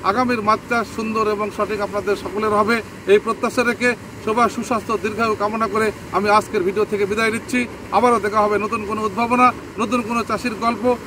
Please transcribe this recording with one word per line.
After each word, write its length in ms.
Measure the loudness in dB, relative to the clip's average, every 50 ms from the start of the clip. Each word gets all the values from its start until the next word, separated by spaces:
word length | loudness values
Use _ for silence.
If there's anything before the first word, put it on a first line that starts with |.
| 0
আগামীর 380 | 0 0 2 2 0 0 0
মাছ 180 | 2 2 0 0 0 -2
চাষ 160 | -2 -2 -2 -2 -6
সুন্দর 320 | -6 -4 -2 0 0 0 0
এবং 220 | 0 -2 -2 -4 -2 -2
সঠিক 240 | -2 -2 0 -2
আপনাদের 340 | -2 -2 -2 -4 0 0 -2
সকলের 380 | -2 -2 -6 -4 -2 0 2 2
হবে, 280 | 2 4 4 2 0 0 -6 -14 -12 2 4
এই 120 | 4 4
প্রত্যাশা 440 | 4 2 -4 -2 -2 -2 0 2 2
রেখে 320 | 2 0 2 0 0 0 0 -6 -16 -16 -8 -4
সবার 240 | -2 2 2 2 2
সুস্বাস্থ্য, 480 | 2 -2 -4 -2 -2 -4 -2 -2 -4 -2
দীর্ঘায়ু 380 | -2 -4 -2 -2 0 0 0
কামনা 320 | 0 0 -2 0 -2 -2 0
করে 240 | 0 0 0 0 -2 -4 -10 -4
আমি 180 | -2 0 2 4
আজকের 340 | 4 4 4 2 -2 0 0
video 220 | 0 0 0 0
থেকে 200 | 0 0 -2 0
বিদায় 260 | 0 0 0 0 0
নিচ্ছি। 280 | 0 -2 -4 -2 -2 -2 -2 -2 -6 -14 -10 0
আবারও 280 | 2 4 6 6 4 4
দেখা 200 | 2 0 2 2
হবে 160 | 2 4 2 0
নতুন 260 | 0 -2 -4 -4 -4
কোনো 160 | -4 -4 -2 -2
উদ্ভাবনা, 500 | -2 -2 -2 0 0 4 6 6 4 4 2 -10 -14 -6 -4
নতুন 220 | -2 0 0 -2
কোনো 220 | -2 -2 -2 -4 -2
চাষির 320 | -2 -4 -4 -2 -4 -4 -2
গল্প 340 | -2 -2 -2 0 0 0 0 0 -2